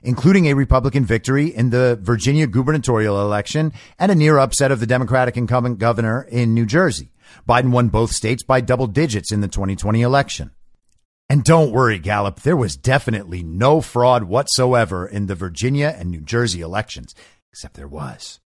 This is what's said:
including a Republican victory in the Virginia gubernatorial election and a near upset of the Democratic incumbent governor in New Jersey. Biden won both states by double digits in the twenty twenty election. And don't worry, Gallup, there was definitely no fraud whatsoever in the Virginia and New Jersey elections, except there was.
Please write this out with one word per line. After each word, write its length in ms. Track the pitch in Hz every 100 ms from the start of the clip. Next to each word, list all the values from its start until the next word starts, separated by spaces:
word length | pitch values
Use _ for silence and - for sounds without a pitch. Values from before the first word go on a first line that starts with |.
including 460 | 127 123 156 196 165
a 80 | 139
Republican 500 | 135 131 131 143 123
victory 500 | 113 - 135 151 110
in 140 | 123
the 300 | 120 127 117
Virginia 460 | 98 117 95 147 151
gubernatorial 720 | 104 131 156 - 117 107 98
election 520 | 104 104 104 147 156 - - _
and 120 | 185
a 40 | 185
near 240 | 151 147
upset 320 | 135 - 139
of 80 | 131
the 80 | 113
Democratic 500 | 127 120 131 127 120
incumbent 400 | 117 127 123 113
governor 460 | 113 113 113 113
in 320 | 135 120 117 113
New 100 | 113
Jersey. 460 | 139 185 104 67 _ _ - -
Biden 240 | 120 131
won 180 | 123 120
both 220 | 110 113
states 300 | - 110 120
by 180 | - 131
double 280 | 117 123 127
digits 440 | 98 160 104 -
in 100 | 107
the 60 | 101
twenty 280 | - 98 95
twenty 260 | 104 113
election. 480 | 120 139 139 - 65 - - _ _ _ _ _ _
And 140 | 143
don't 280 | 123 165 151
worry, 280 | 113 123 104
Gallup, 420 | 78 104 101 95
there 160 | 135 170
was 180 | 110 73
definitely 680 | - 135 - 107 98 90
no 380 | 82 82 123 147
fraud 420 | - 123 123 123
whatsoever 840 | 98 107 143 - 127 123 107 92 87
in 200 | 101 98
the 80 | 95
Virginia 600 | 92 82 117 143 147 156
and 140 | 90
New 100 | 85
Jersey 400 | 76 117 120 90
elections, 540 | 82 95 113 - 62 - - _ _
except 220 | - -
there 140 | - 69
was. 520 | 76 71 58 - - _